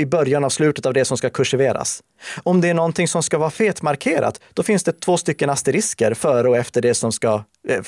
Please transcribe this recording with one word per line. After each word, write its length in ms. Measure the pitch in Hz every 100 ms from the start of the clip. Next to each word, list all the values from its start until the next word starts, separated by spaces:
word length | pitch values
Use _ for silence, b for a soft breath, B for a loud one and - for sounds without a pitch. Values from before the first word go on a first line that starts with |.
i 40 | 139
början 380 | 165 135 147
av 60 | 139
slutet 360 | - 151 - 139
av 80 |
det 120 | 131 127
som 120 | 127
ska 120 | 123
kursiveras. 760 | - 127 127 135 - - - - B B B
Om 180 | - 180
det 80 | 175
är 40 |
någonting 340 | 170 165 160 170
som 160 | 170
ska 140 | 156 160
vara 120 | 156
fetmarkerat, 920 | - 220 175 156 143 - 320 113 - b
då 100 | -
finns 200 | 175 196
det 160 | - -
två 180 | - 175
stycken 320 | - 147 143
asterisker 640 | 139 - 147 214 - 110
före 360 | 110 160 123 123
och 80 | 120
efter 240 | 117 123
det 120 | 120
som 180 | 117 117
ska, 320 | - 117 107 107 _ -
eh, 140 | 123